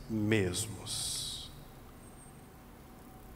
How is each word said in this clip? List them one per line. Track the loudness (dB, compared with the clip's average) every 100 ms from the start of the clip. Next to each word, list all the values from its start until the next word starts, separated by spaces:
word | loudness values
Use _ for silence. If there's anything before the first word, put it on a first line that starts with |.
| 0
mesmos. | 4 8 8 8 4 0 -2 -4 0 0 0 -2 -4 -6 -10 -14 -14 -14 -14 -14 -14 -14 -16 -16 -16 -16 -16 -16 -16 -14 -14 -14